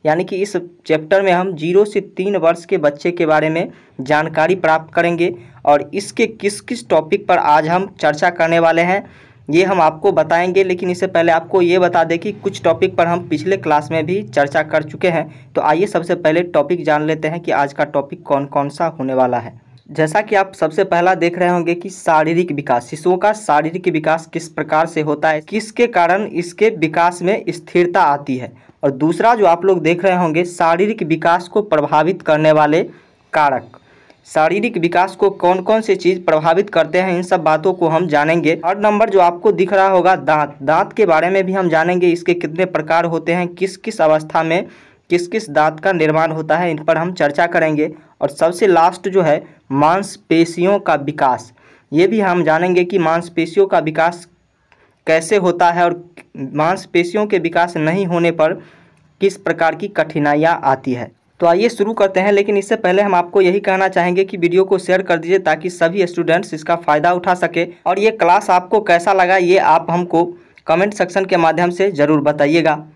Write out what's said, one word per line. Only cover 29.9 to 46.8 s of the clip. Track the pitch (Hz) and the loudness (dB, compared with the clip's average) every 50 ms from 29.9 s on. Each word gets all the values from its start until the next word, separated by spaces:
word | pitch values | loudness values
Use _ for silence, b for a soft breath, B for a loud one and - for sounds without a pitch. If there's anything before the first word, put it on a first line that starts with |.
| 175 170 190 | 0 2 0
रहे | 190 180 | 0 2
होंगे | 180 180 160 151 170 180 | 2 0 0 0 -2 -2
शारीरिक | 175 - - 175 165 170 170 202 208 220 220 190 | -4 -2 0 2 2 2 2 0 -2 -2 -4 -4
विकास | 151 165 160 160 170 170 180 175 - | -4 -4 0 2 0 0 0 -2 -2
को | - 214 208 | -4 -4 -2
प्रभावित | 202 165 151 147 143 156 151 156 170 190 - | 0 -2 -2 0 0 0 0 2 0 -2 -4
करने | - - 156 151 156 156 156 | 0 0 0 4 4 4 4
वाले | 156 151 147 151 170 - B B B B B B B B _ | 4 4 4 2 0 -2 B B B B B B B B _
कारक, | - 156 151 143 131 120 - 113 - - b b b b b b b b b | 0 2 2 2 0 -2 -6 -10 -20 -20 b b b b b b b b b
शारीरिक | - - 160 156 165 175 208 202 240 - 180 | -4 0 0 2 2 2 0 -2 -2 -2 -2
विकास | 165 170 170 175 180 220 - | -2 0 2 0 0 0 0
को | - 202 196 | 0 0 0
कौन | 190 - - 175 180 185 | 0 2 0 2 2 2
कौन | 185 208 220 220 | 0 0 0 0
से | 220 - 190 | 2 0 -2
चीज़ | 180 - 175 190 180 | 0 0 0 -2 0
प्रभावित | 180 175 156 156 151 170 165 185 208 208 | 0 0 0 2 2 2 2 2 0 0
करते | - 170 160 160 160 180 | 0 -2 0 2 0 -2
हैं, | 185 190 175 | 0 0 -2
इन | 175 | -4
सब | 180 180 190 180 | -2 -2 -2 0
बातों | 156 156 156 156 156 190 | 2 0 0 2 0 -2
को | 185 185 180 160 | 0 0 0 0
हम | 160 160 180 165 | 0 0 0 0
जानेंगे। | 147 143 147 156 165 170 156 151 170 | 0 0 2 2 0 0 0 0 -2
थर्ड | 160 160 170 202 208 | 0 -2 -4 -2 0
नंबर | 208 214 208 202 226 220 | 0 0 2 2 0 2
जो | 190 190 | 4 4
आपको | 180 175 175 175 - 220 | 4 4 2 2 0 0
दिख | 190 170 190 180 | 2 2 0 0
रहा | 202 190 190 196 | 2 2 2 4
होगा | 190 180 170 185 185 | 2 2 4 2 2
दांत, | 165 131 143 156 151 151 147 147 - | 2 0 0 0 0 0 -4 -6 -6
दांत | 139 143 156 175 208 - | -2 0 2 2 0 -2
के | - - 214 | 0 0 2
बारे | 180 160 156 165 175 | 4 4 2 2 2
में | 190 196 190 | 0 0 0
भी | 185 | 0
हम | 185 196 185 170 | -2 -2 0 2
जानेंगे, | 156 160 160 175 180 180 180 175 | 2 2 2 2 0 2 2 2
इसके | 165 170 - - 170 | 2 0 0 -2 -2
कितने | 175 - 151 156 175 185 | -2 -2 -6 -2 -4 -4
प्रकार | - 151 156 156 - 165 165 170 | -2 -2 -6 -2 0 0 0 0
होते | 170 165 165 160 170 | 0 -4 -4 -2 -2
हैं, | 170 180 175 175 | -2 -2 -4 -6
किस | 175 - 185 196 190 - | -4 -6 -6 -6 -6 -10
किस | - 226 214 - | -12 -10 -2 0
अवस्था | 160 156 156 156 156 156 - 165 | 2 2 2 2 0 -2 -2 -2
में | 160 165 165 185 - B B B B B B B B _ | 0 0 -2 -2 -2 B B B B B B B B _
किस | 170 175 175 - | -2 -2 -2 -2
किस | 214 220 214 151 | -6 -6 -6 -2
दांत | 143 156 151 160 156 156 | 0 2 2 2 0 -2
का | - 190 | -2 -2
निर्माण | 190 170 156 156 151 160 160 160 | 0 2 2 2 2 2 0 0
होता | 156 160 160 156 156 165 | -2 -6 -2 -2 0 0
है, | 180 175 | 0 -2
इन | 156 151 | -4 -2